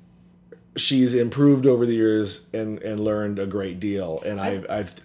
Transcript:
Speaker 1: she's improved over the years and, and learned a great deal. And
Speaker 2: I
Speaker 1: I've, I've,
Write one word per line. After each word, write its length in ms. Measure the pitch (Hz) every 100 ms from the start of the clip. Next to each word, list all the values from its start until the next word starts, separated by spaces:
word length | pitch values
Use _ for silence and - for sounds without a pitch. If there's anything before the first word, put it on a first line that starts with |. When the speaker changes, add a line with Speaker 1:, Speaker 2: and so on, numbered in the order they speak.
| _ _ _ _ _ - _ -
Speaker 1:
she's 360 | - 135 127
improved 520 | 123 117 135 143 139 131
over 180 | 123 120
the 80 |
years 540 | 113 110 107 104 - -
and, 280 | 110 110 107
and 160 | 110 104
learned 360 | 107 107 104 101
a 60 | 98
great 320 | 98 95 90
deal. 400 | 104 101 87 80 -
And 140 | 101
Speaker 2:
I 120 | 98
Speaker 1:
I've, 120 | 98 -
I've, 320 | 107 98 -